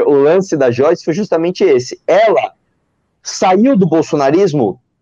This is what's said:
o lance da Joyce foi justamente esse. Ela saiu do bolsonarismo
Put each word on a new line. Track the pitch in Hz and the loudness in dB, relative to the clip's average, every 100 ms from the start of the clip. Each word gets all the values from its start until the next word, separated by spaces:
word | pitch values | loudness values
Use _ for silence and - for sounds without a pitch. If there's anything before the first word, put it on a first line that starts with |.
o | - | 2
lance | 143 143 185 185 156 | 2 2 0 0 -2
da | 131 | 0
Joyce | 120 147 175 | 0 0 0
foi | 170 | -4
justamente | 160 - 165 170 185 | -6 -4 -4 -2 0
esse. | 190 127 127 - - | 0 0 -2 -8 -2
Ela | 185 220 151 - - _ _ _ _ _ _ | 0 2 0 -4 -10 _ _ _ _ _ _
saiu | - - 190 190 262 214 | -14 -4 0 2 2 2
do | 175 | 2
bolsonarismo | 165 - 151 135 170 196 143 104 - _ _ | 0 -2 -2 0 2 0 0 -4 -6 _ _